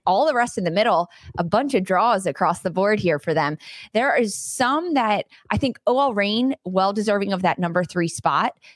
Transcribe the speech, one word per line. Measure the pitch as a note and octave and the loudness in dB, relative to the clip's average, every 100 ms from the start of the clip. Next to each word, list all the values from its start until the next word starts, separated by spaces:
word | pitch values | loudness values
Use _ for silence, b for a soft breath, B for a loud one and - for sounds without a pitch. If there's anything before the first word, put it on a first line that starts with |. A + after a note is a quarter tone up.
| - | 0
all | G3 D#4 | 2 2
the | B3 | 2
rest | A#3+ - | 0 -2
in | |
the | F3 | -2
middle, | F3 A#3 F3 F3 B B - | 0 2 2 0 B B -6
a | |
bunch | F3 G#3+ C#4 | 0 0 2
of | C4+ | 0
draws | F#3+ F#3 A3+ G3+ F#3 | 2 2 2 2 -2
across | - E3+ F3+ | 0 0 0
the | F#3 | -4
board | F3 G3+ G#3+ | 0 0 2
here | F#3 D3 | 0 0
for | - | 0
them. | D#3 D3 D3+ B B B | 0 0 -2 B B B
There | G#3+ C4+ C4 | -2 2 2
is | A3 - | 0 -4
some | - - B3+ D4 F4 | -8 -2 0 0 0
that | C#4+ A3 G3+ - B - | 0 2 0 -4 B -6
I | G#3 | -2
think | C4+ - - | -2 -2 0
O | B3+ | 2
L | C#4 | 2
Reign, | G3+ G3+ A3 B3+ - F#3 | 0 0 0 0 -2 -2
well | F#3 F#3+ | 0 2
deserving | G#3 G#3+ G3+ G3 | 0 0 0 0
of | F#3 | 0
that | F#3 E3 | 0 0
number | E3+ F3 | 0 -2
three | F3 F3+ E3+ | -2 -2 -4
spot. | - E3 D3 A3 - B | -2 0 0 0 -4 B